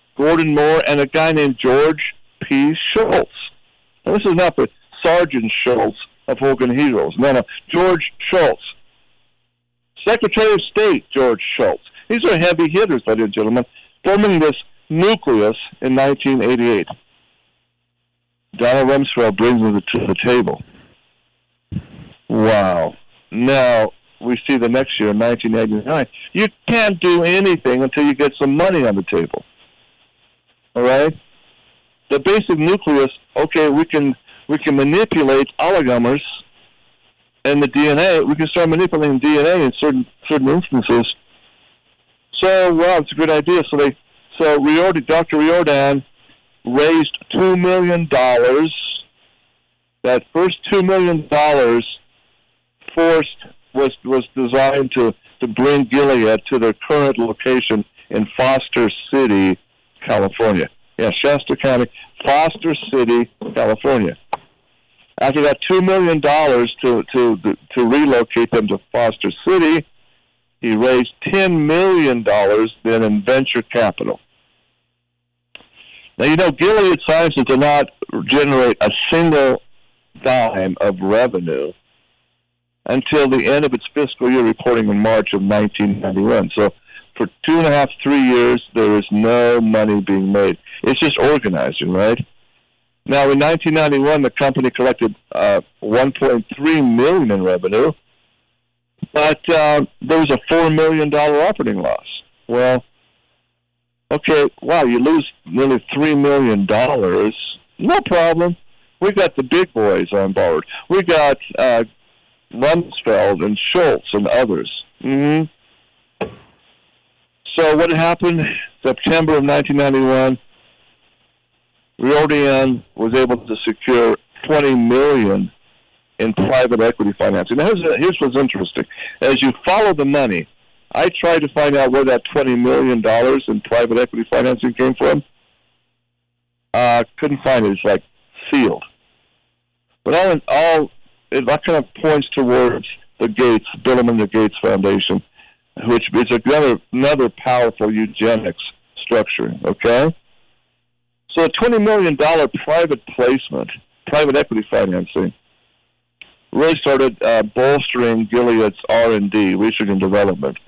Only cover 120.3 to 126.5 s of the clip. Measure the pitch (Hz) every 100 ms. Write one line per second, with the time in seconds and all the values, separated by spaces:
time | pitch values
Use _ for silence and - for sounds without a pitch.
120.3 | 127 _ _ _ _ _ _ _ _ _
121.3 | _ _ _ _ _ _ - 127 147 151
122.3 | 147 139 135 135 120 - - 113 123 127
123.3 | 120 117 107 113 107 - 123 117 107 _
124.3 | - - 151 139 127 117 127 147 135 104
125.3 | 98 95 - _ _ _ _ _ - 113
126.3 | - 95